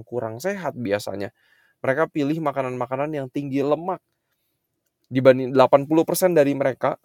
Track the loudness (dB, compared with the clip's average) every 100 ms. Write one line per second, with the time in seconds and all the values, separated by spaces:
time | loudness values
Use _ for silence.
0 | -6 -6 -6 -6 -8 -6 -8 -6 -4 -2
1 | -4 -8 -10 _ _ _ _ _ -4 -2
2 | -2 -2 -2 -2 -4 -4 -6 -4 -6 -4
3 | -4 -6 -6 -8 -6 -2 -2 -2 -4 -10
4 | _ _ _ _ _ _ _ _ _ _
5 | _ 4 6 6 2 4 6 6 4 2
6 | 2 2 2 4 4 2 -2 0 -4 -4